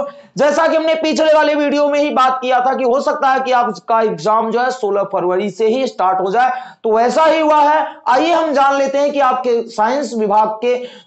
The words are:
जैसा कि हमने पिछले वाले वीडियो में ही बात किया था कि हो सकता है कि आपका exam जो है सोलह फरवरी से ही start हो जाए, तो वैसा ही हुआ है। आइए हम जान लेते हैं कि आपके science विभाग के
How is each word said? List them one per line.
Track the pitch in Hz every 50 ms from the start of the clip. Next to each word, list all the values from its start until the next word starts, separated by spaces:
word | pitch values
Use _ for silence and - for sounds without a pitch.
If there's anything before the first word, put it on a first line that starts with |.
| 277 - - - - - -
जैसा | 185 269 294 285 320 330
कि | 311 320
हमने | 320 311 320 320
पिछले | 320 320 311 254 226 320 311 302
वाले | 311 302 302 302
वीडियो | 294 294 285 285 294 294 285
में | 294 285
ही | 294 294
बात | 226 262 254 262 254 254 254
किया | 254 254 247
था | 254 262 262
कि | 220 262
हो | 233 247 285
सकता | - 294 294 302 277 262
है | 262 262
कि | 262 254 254
आपका | 240 240 220 208 - - - 226 226 226
exam | 214 180 156 151 214 214 226 226 226
जो | 220 240
है | 247 262
सोलह | 254 - 214 196 196 202 196 196 190
फरवरी | 185 175 180 180 185 208 202
से | - - 226 220
ही | 226 262 269
start | 233 - - 185 190 190 185
हो | 185 196
जाए, | 185 233 254 254 247 - - - - _ -
तो | 226 214
वैसा | 226 233 247 240 311 320
ही | 311 302 320
हुआ | 311 302 302 302 294
है। | 294 302 311 - - - - - -
आइए | 254 277 311 339 339
हम | 320 320 311 277
जान | 277 269 277 277
लेते | 277 269 269 269 277
हैं | 285 285 294
कि | 285 269
आपके | 254 254 254 247 247 233 233 226 -
science | - 214 214 233 262 294 285 214 233
विभाग | 220 214 196 202 214 220 214 214
के | 220 240 247 247 247 - - - - -